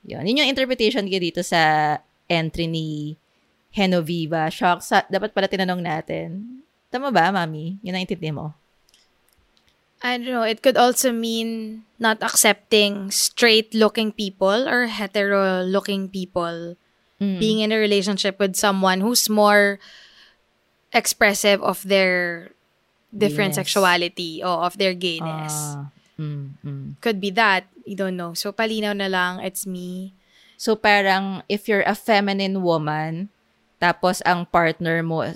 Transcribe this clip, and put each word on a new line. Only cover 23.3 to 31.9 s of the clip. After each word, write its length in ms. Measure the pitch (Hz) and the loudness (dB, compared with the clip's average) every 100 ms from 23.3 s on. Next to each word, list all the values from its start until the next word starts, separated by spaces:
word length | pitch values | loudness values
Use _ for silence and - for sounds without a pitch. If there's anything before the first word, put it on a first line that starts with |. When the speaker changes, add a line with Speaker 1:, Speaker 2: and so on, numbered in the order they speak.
| 147 196 | 2 0
Speaker 1:
Gayness. 80 | 147 | 0
Speaker 2:
sexuality 680 | 185 208 185 175 175 - 170 160 | -2 2 4 4 0 -4 -8 -6
or 220 | 185 170 | -2 0
of 120 | 175 202 | -2 0
their 160 | 190 | -2
gayness. 600 | 180 180 165 160 156 151 | 0 -4 -4 -6 -6 -6
Speaker 1:
Ah, 360 | 151 147 143 143 _ _ - | -6 -6 -8 -12 _ _ -10
mm, 380 | 151 147 139 139 | -8 -8 -12 -12
mm. 280 | 143 139 139 143 | -12 -10 -12 -6
Speaker 2:
Could 220 | 233 202 | -4 -2
be 100 | 196 | -4
that. 320 | 190 220 190 - - | 2 2 2 -2 -20
You 100 | - | -14
don't 220 | 196 190 185 | -6 -4 -4
know. 160 | 170 | -8
So, 180 | 170 202 | -8 -8
palinaw 460 | 202 226 220 208 202 | -4 -4 -2 -4 -2
na 100 | 196 | -2
lang. 340 | 185 180 180 | 0 -2 -4
It's 240 | 190 190 | -8 -8
me. 480 | 196 180 180 185 190 _ _ _ _ _ | -10 -10 -10 -10 -12 _ _ _ _ _
Speaker 1:
So, 180 | - | -2
parang 680 | 220 214 208 196 190 196 190 - | 0 4 4 4 2 0 -6 -4
if 200 | 202 - | -6 0
you're 180 | 202 | 2
a 100 | - | 2